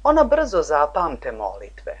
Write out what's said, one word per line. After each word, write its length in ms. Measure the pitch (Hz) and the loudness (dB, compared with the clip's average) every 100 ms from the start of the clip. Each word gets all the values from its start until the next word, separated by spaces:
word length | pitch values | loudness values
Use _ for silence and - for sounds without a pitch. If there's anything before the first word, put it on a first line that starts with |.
ona 200 | 285 311 | 2 4
brzo 380 | 247 302 285 185 | 4 2 0 0
zapamte 720 | 151 147 151 185 170 127 131 | 0 2 0 0 -4 -4 -10
molitve. 600 | 110 101 98 101 - - - | -8 -8 -8 -16 -16 -14 -14